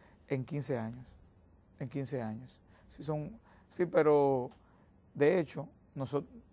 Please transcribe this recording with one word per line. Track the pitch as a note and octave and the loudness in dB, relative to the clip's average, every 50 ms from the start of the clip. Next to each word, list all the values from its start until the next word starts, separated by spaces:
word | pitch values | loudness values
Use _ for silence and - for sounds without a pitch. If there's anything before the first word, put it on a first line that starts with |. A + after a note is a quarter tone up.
| - - - _ - - | -20 -20 -20 _ -8 -6
en | C#3+ C3 A#2+ | -4 -4 -4
quince | - D3+ C#3+ C3 - C3+ | -6 -6 -6 -4 -4 -4
años, | A#2 A2 A2+ A#2+ B2+ C3 - - - - - _ - _ _ - - _ _ - - | -4 -4 -8 -10 -12 -16 -20 -20 -20 -20 -20 _ -20 _ _ -20 -20 _ _ -14 -12
en | D3 A2+ | -12 -8
quince | - C#3+ C3+ - C#3+ B2+ | -6 -8 -6 -6 -6 -6
años. | A2+ A2 A2 A#2 B2+ - - - _ - - - - - | -6 -6 -8 -10 -12 -16 -20 -20 _ -20 -20 -20 -20 -20
Sí, | - - | -20 -12
son, | C#3 D#3 D3+ D3+ - G3 A3+ - - - - - - _ | -8 -6 -6 -6 -6 -8 -12 -16 -20 -20 -20 -20 -20 _
sí, | - - F3+ | -4 -4 -2
pero | E3+ - E3+ D3+ D3+ D3 C#3+ C#3+ C#3 C3+ B2+ B2 A#2+ - - _ _ - _ _ _ _ _ _ _ - | 2 4 4 6 8 6 6 6 4 2 0 -2 -4 -10 -18 _ _ -20 _ _ _ _ _ _ _ 0
de | - C#3+ D#3 F#3 F3+ | 4 4 4 6 4
hecho, | D#3 - - D3 D3+ - - _ _ _ _ | 0 -2 -6 -10 -12 -12 -16 _ _ _ _
noso-, | C#3 C3+ - D3 C#3 C3+ - - - - - | -8 -6 -4 -4 -4 -4 -6 -12 -20 -20 -14